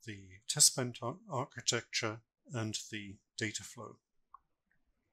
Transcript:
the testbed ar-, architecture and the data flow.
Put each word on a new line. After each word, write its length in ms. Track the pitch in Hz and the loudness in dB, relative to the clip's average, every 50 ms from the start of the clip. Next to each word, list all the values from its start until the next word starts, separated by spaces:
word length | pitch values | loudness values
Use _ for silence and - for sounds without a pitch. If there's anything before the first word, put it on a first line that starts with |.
| - | -12
the 140 | 113 101 98 98 95 95 101 - - | -12 -12 -12 -14 -18 -20 -8 -6 -2
testbed 480 | - 151 - - - 131 127 123 117 - | 6 8 8 8 8 6 0 -2 -2 -4
ar-, 140 | 120 120 160 190 233 202 | -4 -4 -4 -6 -8 -4
architecture 880 | 151 123 143 - - 123 - - 123 117 - - - - 117 107 110 117 - _ _ _ _ 262 | -2 -2 -2 -4 -6 -2 0 2 2 2 0 -2 -2 0 0 0 -2 -6 -10 _ _ _ _ -6
and 260 | 151 117 107 107 104 - - - | -4 -2 -2 -2 -2 -4 -6 -8
the 260 | 113 104 101 98 98 - _ _ _ - | -8 -8 -8 -10 -12 -16 _ _ _ -2
data 260 | 113 104 101 - 98 | -2 -2 -2 -4 -8
flow. 320 | - - 117 107 - - - _ _ _ _ _ _ - - _ _ _ _ _ _ _ _ _ _ _ _ _ _ | -12 -12 -12 -12 -12 -14 -18 _ _ _ _ _ _ -20 -20 _ _ _ _ _ _ _ _ _ _ _ _ _ _